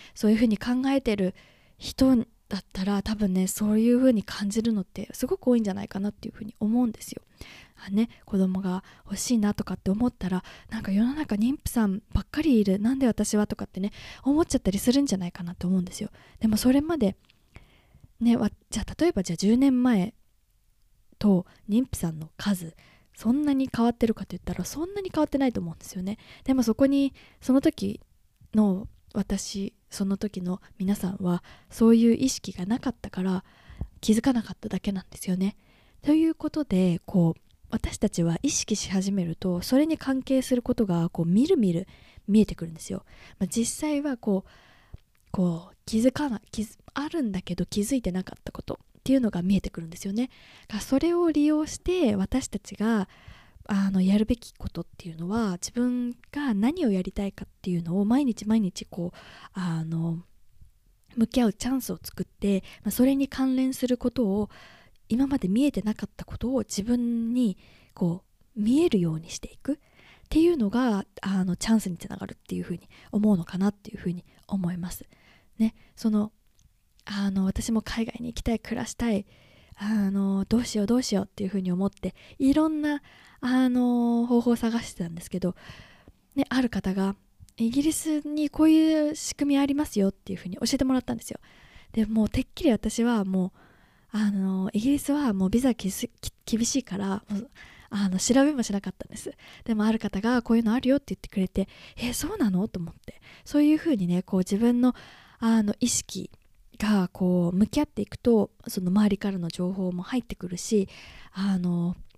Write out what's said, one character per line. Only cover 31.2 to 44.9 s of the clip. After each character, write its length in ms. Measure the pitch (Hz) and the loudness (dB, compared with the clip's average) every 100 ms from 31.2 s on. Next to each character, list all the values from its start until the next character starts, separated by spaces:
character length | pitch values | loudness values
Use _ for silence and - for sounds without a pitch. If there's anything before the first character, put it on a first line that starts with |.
は、 200 | 180 175 - - _ | -2 -2 -4 -20 _
そ 200 | - 226 | 4 6
う 60 | 233 | 8
い 160 | 233 | 6
う 40 | 226 | 4
意 120 | 262 | 0
識 240 | - - | -2 -8
が 140 | 185 185 | -8 -4
な 140 | 247 | -4
か 100 | 262 | -4
っ 60 | - | -8
た 80 | 196 | -8
か 140 | - | -4
ら、 220 | 185 185 - _ - - - - | -2 -2 -6 _ -20 -14 -14 -4
気 100 | - | 0
づ 80 | 220 | 2
か 120 | 277 | 2
な 100 | 240 | 0
か 80 | - | -2
っ 40 | - | -8
た 100 | 214 | -8
だ 140 | 185 | -6
け 100 | - | -4
な 100 | 190 | -6
ん 40 | - | -8
で 80 | - | -10
す 120 | - | -4
よ 80 | 185 | -2
ね。 180 | 190 - _ _ _ _ | -2 -4 _ _ _ _
と 120 | - | 2
い 120 | 311 320 | 4 2
う 100 | 320 | 0
こ 140 | 302 | -4
と 160 | 311 294 | -4 0
で、 360 | 185 185 165 - | 2 2 0 0
こ 300 | 190 165 - | 2 2 0
う、 40 | _ _ - | _ _ -8
私 280 | 226 339 - | -6 -6 -2
た 120 | 214 | -2
ち 140 | - | 0
は 140 | 170 165 | -2 0
意 60 | 277 | -2
識 260 | - - 214 | -4 -4 -4
し 160 | - | -2
始 220 | 190 196 | -2 -2
め 100 | 196 | -2
る 140 | 170 165 | -4 -4
と、 240 | 185 175 | -4 -4
そ 160 | - 262 | 0 2
れ 100 | 311 | 2
に 100 | 311 | -2
関 240 | - 269 | -2 -4
係 200 | - 262 | 0 0
す 120 | 254 | 0
る 80 | 247 | -2
こ 140 | - 247 | 0 0
と 100 | 202 | 0
が、 240 | 170 170 | 0 0
こ 140 | - | -2
う、 20 | 165 | 2
み 220 | 196 311 | 4 4
る 80 | 359 | 4
み 160 | 196 | 4
る 160 | 170 190 - - - - | 0 -4 -12 -20 -12 2
見 140 | 214 | 4
え 40 | 196 | 4
て 100 | - | 0
く 100 | 165 | -10
る 60 | |
ん 20 | |
で 60 | 160 | -12
す 100 | - | -10
よ。 140 | 185 - - - - | -10 -12 -20 -20 -6
ま 60 | 190 | -4
あ、 20 | |
実 340 | 233 233 - | -2 -2 -4
際 200 | 302 285 | -2 -2
は 160 | 294 247 | -2 -4
こ 260 | - 196 - | -2 -2 -2
う、 40 | - - _ _ | -16 -20 _ _